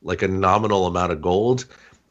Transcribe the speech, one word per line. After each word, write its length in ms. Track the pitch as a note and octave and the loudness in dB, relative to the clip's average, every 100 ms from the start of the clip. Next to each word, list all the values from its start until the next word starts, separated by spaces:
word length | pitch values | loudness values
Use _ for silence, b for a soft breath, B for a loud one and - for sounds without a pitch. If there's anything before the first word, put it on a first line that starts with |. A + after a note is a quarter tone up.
like, 180 | E2 F2+ | -8 -4
a 60 | G2 | -2
nominal 580 | F#2+ F#2 G#2 G#2+ G2+ | 0 2 2 2 0
amount 260 | F2+ F2 F2+ | 0 0 -2
of 100 | D#2 | -2
gold, 440 | F2+ F#2 A#2 B2+ - b b b - | 0 2 2 0 -4 b b b -6